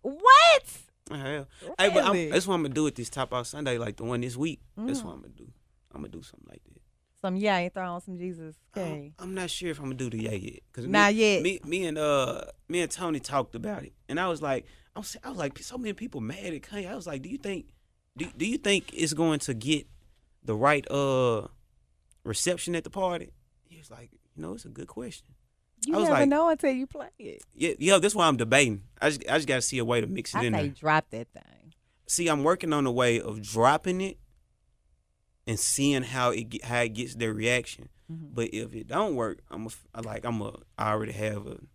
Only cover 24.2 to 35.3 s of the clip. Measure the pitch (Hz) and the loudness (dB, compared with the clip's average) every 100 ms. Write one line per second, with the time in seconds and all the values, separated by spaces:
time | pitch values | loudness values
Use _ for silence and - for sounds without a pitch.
24.2 | _ 156 160 220 - - - - 233 - | _ -14 -12 -12 -14 -14 -14 -12 -12 -14
25.2 | _ _ _ _ _ _ 269 339 330 294 | _ _ _ _ _ _ -2 2 4 6
26.2 | 285 294 330 320 294 254 262 202 - _ | 6 4 4 4 2 0 -6 -10 -16 _
27.2 | 202 71 - - 165 - 165 196 196 208 | -16 -16 -20 -4 -2 2 4 6 4 4
28.2 | 165 131 113 135 135 101 95 - 151 143 | 4 4 4 6 6 2 -10 0 0 0
29.2 | - 151 143 131 - 127 117 120 110 190 | 0 0 2 0 0 -2 0 0 0 -4
30.2 | - 208 120 160 147 135 156 156 - 113 | -4 -2 0 0 -2 -2 2 2 2 -12
31.2 | 117 - - _ 160 _ _ _ - - | -12 -18 -20 _ -20 _ _ _ -4 0
32.2 | 170 147 147 180 170 147 135 120 123 117 | 2 4 4 2 2 2 2 4 4 2
33.2 | - 107 104 110 123 151 190 185 190 - | -2 -8 -4 4 6 6 0 -2 -4 -8
34.2 | - _ _ _ _ _ _ _ _ _ | -20 _ _ _ _ _ _ _ _ _
35.2 | _ | _